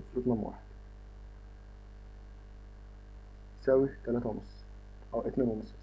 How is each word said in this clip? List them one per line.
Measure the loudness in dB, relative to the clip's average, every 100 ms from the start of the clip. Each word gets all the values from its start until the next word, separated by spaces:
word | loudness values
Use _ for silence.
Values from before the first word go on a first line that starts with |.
| -2
فلوت | 2 4
نم | 4
واحد | 2 -4 -10 -12 -12 -12 -12 -12 -12 -12 -12 -14 -14 -14 -12 -12 -12 -12 -12 -12 -12 -12 -12 -12 -12 -12 -12 -12 -12 -12 -14 0
يساوي | 8 10 8 4
تلاتة | 2 2 2
ونص | 0 -4 -10 -12 -12 -12 -12 -2
أو | 0 2
اتنين | 4 4
ونص | 4 -2 -10